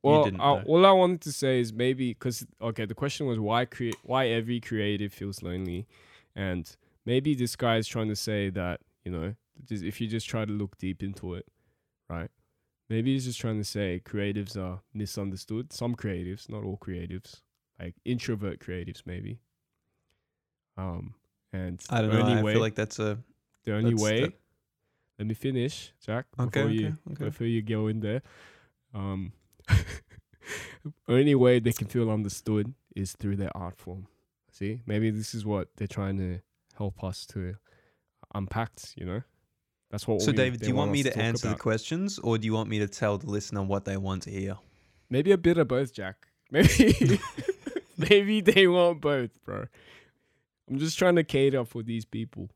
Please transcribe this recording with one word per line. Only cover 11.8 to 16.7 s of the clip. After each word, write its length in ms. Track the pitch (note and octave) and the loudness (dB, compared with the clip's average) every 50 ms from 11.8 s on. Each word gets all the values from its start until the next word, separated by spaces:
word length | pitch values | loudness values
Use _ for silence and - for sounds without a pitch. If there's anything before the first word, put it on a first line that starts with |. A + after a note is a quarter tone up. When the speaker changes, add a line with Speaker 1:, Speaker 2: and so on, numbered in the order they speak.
| _ _ _ _ _ | _ _ _ _ _
Speaker 1:
right? 220 | _ E2 E2+ E2 - _ _ _ _ _ _ _ _ _ _ _ | _ -8 -8 -8 -10 _ _ _ _ _ _ _ _ _ _ _
Maybe 260 | _ A2+ A2+ A2+ C3 C3+ | _ -4 -2 0 0 0
he's 120 | C3+ B2+ | -2 -2
just 140 | B2+ A#2 - | -6 -8 -4
trying 180 | - A2+ A2 | -4 -4 -2
to 60 | G#2+ G2+ | -4 -4
say 360 | - - G#2 G2+ F#2 F2+ F#2 _ | -4 -4 -4 -2 -2 -4 -6 _
creatives 500 | - - G2+ G2+ G2+ G2+ G#2 G2+ F#2+ - G2 | -6 -4 -4 -2 -2 -2 -4 -6 -6 -8 -8
are 200 | F#2 F2+ F2+ F#2+ _ _ _ | -8 -8 -8 -10 _ _ _
misunderstood. 800 | G#2+ G#2 F#2+ - G#2+ G2 G2 F#2 F#2 - - G#2+ A2+ C3 D3 - | -8 -8 -6 -6 -6 -6 -6 -6 -8 -8 -8 -6 -6 -6 -8 -8
Some 220 | - B2 A#2+ A#2+ | -6 -4 -4 -4
creatives, 540 | - - G#2+ F#2 F2 F2+ F2+ F#2+ - - - | -4 -4 -6 -4 -4 -6 -8 -8 -10 -12 -12
not 140 | G#2+ G#2 G#2+ | -10 -8 -8
all 140 | G2 | -8